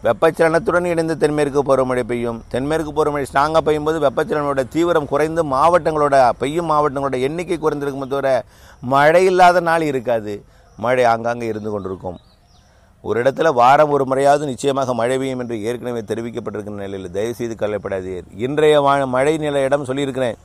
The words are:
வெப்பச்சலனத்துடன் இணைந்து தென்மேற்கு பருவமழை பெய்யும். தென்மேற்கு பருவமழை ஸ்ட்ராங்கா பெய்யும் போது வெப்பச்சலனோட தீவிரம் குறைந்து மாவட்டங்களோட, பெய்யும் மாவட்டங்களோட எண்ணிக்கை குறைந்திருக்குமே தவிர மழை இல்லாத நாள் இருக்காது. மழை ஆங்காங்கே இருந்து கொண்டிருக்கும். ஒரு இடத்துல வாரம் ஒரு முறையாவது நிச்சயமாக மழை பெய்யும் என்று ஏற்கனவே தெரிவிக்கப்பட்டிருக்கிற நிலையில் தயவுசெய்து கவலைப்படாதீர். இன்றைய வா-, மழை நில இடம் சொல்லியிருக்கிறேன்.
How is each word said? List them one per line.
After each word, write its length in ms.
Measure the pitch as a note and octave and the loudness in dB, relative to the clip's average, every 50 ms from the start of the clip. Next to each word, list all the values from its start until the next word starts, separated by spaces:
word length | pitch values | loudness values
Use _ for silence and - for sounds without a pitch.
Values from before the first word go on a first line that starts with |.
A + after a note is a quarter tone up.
| - | 0
வெப்பச்சலனத்துடன் 800 | A2+ A#2+ - - E3 D#3+ - E3 D#3+ D#3+ E3+ F#3+ A#3 E3+ F3 F3 F3+ E3+ | 0 0 2 2 0 2 4 2 2 2 2 0 2 0 0 0 0 0
இணைந்து 220 | E3 E3 D#3+ D#3+ C#3+ | 0 0 -2 -2 0
தென்மேற்கு 400 | D3+ D3 D3+ D3+ D3 C#3+ C3 C#3+ C#3 C3 | 0 0 2 2 0 0 0 0 2 2
பருவமழை 340 | C3+ C3 C3 B2+ B2+ B2 B2 G#2+ | 2 2 2 0 0 -2 -2 -2
பெய்யும். 320 | B2 A#2+ A#2 A#2 A#2 A2+ - - - | -2 -4 -2 -4 -6 -6 -10 -6 -6
தென்மேற்கு 380 | - C3 C#3+ D#3 D#3+ D#3+ D3+ D3 | -4 -2 -2 -2 -2 -2 -4 -2
பருவமழை 300 | D3+ D#3 D3 D3 D3 C#3 B2 | 0 0 0 0 -2 -6 -2
ஸ்ட்ராங்கா 320 | - C#3 C#3+ D3+ D#3+ D#3+ D3 | 0 0 0 2 2 0 2
பெய்யும் 200 | D#3 D3+ D3+ D3 D3+ | 2 0 0 0 -2
போது 100 | D#3+ E3 D3 | -2 0 0
வெப்பச்சலனோட 560 | C#3 A#2 D#3+ D#3 - D3+ D3+ D3 C#3+ C#3 C3+ C3+ A#2 - | 0 0 0 -2 -2 -2 -2 -2 -2 -2 -2 -2 -2 0
தீவிரம் 360 | D#3 E3+ E3+ E3+ D#3+ D3 B2+ C#3 | 0 0 2 2 0 0 0 0
குறைந்து 300 | C#3+ D3+ D#3+ D#3+ E3 E3 D3 C3 | 0 0 0 0 -2 -2 0 0
மாவட்டங்களோட, 640 | C3 D3+ E3 F3 F3 D3 E3 D#3 D3+ D3 D3 C#3 C3+ B2+ A#2+ G#2 - | 2 4 4 4 4 2 0 0 0 2 4 4 4 4 4 2 0
பெய்யும் 280 | - C3+ D3+ E3+ F3 D#3+ D3+ | -4 -4 -2 -4 -2 0 0
மாவட்டங்களோட 460 | D3 D3 D3 C3 C#3 C#3 C#3 C3 B2+ B2+ C3+ | 2 2 0 -2 -2 -4 -4 -2 -2 -2 -2
எண்ணிக்கை 280 | D#3 E3+ F3+ D#3+ F3+ D#3 | -2 -4 -4 -4 -6 -2
குறைந்திருக்குமே 500 | D3+ D#3 D3+ D3 C#3+ C#3+ C3+ C3+ C3+ B2+ | -2 -2 -2 -2 -6 -6 -6 -6 -6 -6
தவிர 200 | C3+ C#3 C3+ C3+ C3 A#2+ - - _ _ - - - _ - B2 C3+ | -4 -2 0 0 0 0 -2 -6 _ _ -20 -20 -20 _ -6 0 2
மழை 280 | C#3 C#3+ D3+ D#3+ F3+ F#3+ F#3+ | 4 4 6 6 6 4 4
இல்லாத 300 | F#3 F3+ F3+ F3 F3 F3+ E3+ E3+ | 4 6 6 6 6 4 2 2
நாள் 160 | E3 E3+ E3 D3+ | 0 0 0 -2
இருக்காது. 440 | C#3 C3 A2+ B2 A#2+ A#2 G#2 G#2 G#2 G2+ - _ _ _ _ _ - - A2 | -4 -4 -2 -2 -2 -2 -2 -6 -10 -10 -12 _ _ _ _ _ -16 -6 -2
மழை 200 | A#2+ B2+ B2+ B2 A#2 A#2 | 0 2 4 4 4 2
ஆங்காங்கே 340 | A2+ A2+ A#2 A#2+ A#2+ A#2+ A2+ G#2+ | 2 0 -4 -4 -4 -4 -6 -6
இருந்து 180 | G#2+ G#2 G#2+ G#2 | -6 -6 -6 -6
கொண்டிருக்கும். 460 | G#2 F#2+ F#2 F#2+ F2 - F#2 F2 - _ _ _ _ _ _ _ _ _ _ _ _ _ _ _ _ - - | -6 -6 -8 -10 -8 -10 -12 -12 -12 _ _ _ _ _ _ _ _ _ _ _ _ _ _ _ _ -6 -4
ஒரு 80 | G#2 A2+ A#2+ | -2 0 0
இடத்துல 260 | C3+ C3 - D#3+ E3 D3 A#2+ | 0 0 2 0 0 4 4
வாரம் 320 | A#2 B2 C#3 D3 D#3 D3+ C#3+ | 6 6 6 6 4 4 2
ஒரு 100 | C#3+ C3+ B2+ | 0 0 0
முறையாவது 340 | C3+ C3 C#3 C#3 C#3+ D3 D3+ D3 | 0 2 4 4 2 2 0 -4
நிச்சயமாக 440 | B2+ A2+ - C#3 C3+ C3+ C3+ B2 B2+ A2+ | -8 -4 -2 -2 -2 -2 -2 -2 -2 -2
மழை 160 | A2+ B2 C3 C3 | 0 0 0 -2
பெய்யும் 220 | C3 C3+ C3 B2+ B2 | -2 -4 -6 -6 -8
என்று 140 | A#2 A#2+ A2 G2+ A2+ | -8 -8 -6 -6 -6
ஏற்கனவே 340 | A#2+ A#2+ - B2 A#2+ A#2 A2 G2 | -6 -6 -8 -8 -8 -8 -6 -6
தெரிவிக்கப்பட்டிருக்கிற 680 | A2 A2 A#2 A#2+ A2 A#2+ G#2+ A2 G2+ G#2+ G#2 G2+ G#2 G2+ G2+ | -6 -6 -6 -8 -10 -8 -10 -8 -10 -10 -10 -10 -10 -10 -10
நிலையில் 300 | G2 G2 G2 F#2+ F#2 E2+ | -10 -10 -10 -10 -8 -6
தயவுசெய்து 380 | G2 G#2 A#2 A#2+ - A#2+ A#2 A2+ G2 | -4 -4 -4 -4 -6 -6 -8 -6 -6
கவலைப்படாதீர். 680 | A2 G#2 G#2 G2+ - G2+ G2 F#2+ F#2 F#2 F#2 F2+ E2 - - F#2+ A2 | -6 -4 -4 -6 -6 -6 -6 -6 -6 -8 -10 -10 -12 -14 -10 -8 -6
இன்றைய 300 | B2+ D3 D3 D#3 D3+ D3+ D3 C#3+ | -4 -2 2 4 4 4 6 4
வா-, 240 | C#3 C#3 C#3 C#3 C3 B2+ | 4 2 2 0 0 0
மழை 200 | B2+ C3+ D3 D#3+ D#3+ D3+ | 0 0 0 0 0 -2
நில 180 | D3+ C#3+ C#3+ C3+ C3+ | -2 -2 0 0 0
இடம் 180 | C#3 C#3+ D3 A#2 | 0 -2 -2 -4
சொல்லியிருக்கிறேன். 480 | C3 C#3 C#3+ C3+ B2+ C3 C3 A#2+ G#2 - | -4 -4 -4 -4 -4 -4 -4 -4 -4 -8